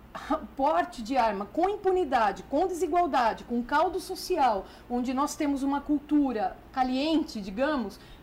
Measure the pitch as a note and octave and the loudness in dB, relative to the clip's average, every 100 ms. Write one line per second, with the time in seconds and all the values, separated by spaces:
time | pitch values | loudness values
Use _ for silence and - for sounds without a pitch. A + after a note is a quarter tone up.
0 | - - - D#4 G#3+ - C#4 E4 - - | -18 -16 -6 -4 -4 0 2 2 0 -6
1 | G#3+ C4 A3+ G3 G3+ D4+ F#4 G#4 F#4+ F#4 | -2 0 2 0 -4 0 0 2 2 2
2 | D4+ B3+ G#3+ - - C#4 F#4 F4 F4 F4 | 2 2 2 0 -2 0 0 0 0 2
3 | F4 C4 A#3 - - A#3+ A#3 D4 F4+ F4+ | 2 2 2 0 -4 -4 0 2 2 0
4 | - F#4 - F4 C4 G3+ - - - B3 | -6 -10 -4 2 2 2 -4 -16 -6 -4
5 | B3+ B3+ D4 - D4 C#4 C#4 C#4 C#4 D4 | -2 0 -2 0 -2 0 0 -2 0 -2
6 | - D4 C4+ G#3+ F#3 - - B3+ B3+ C4 | 2 2 4 0 -2 -4 -8 0 0 2
7 | D4+ D#4+ - A3 G3 G3 C#4 C#4+ G3+ - | 2 2 0 -6 -8 -2 0 0 -2 -8
8 | - - | -18 -20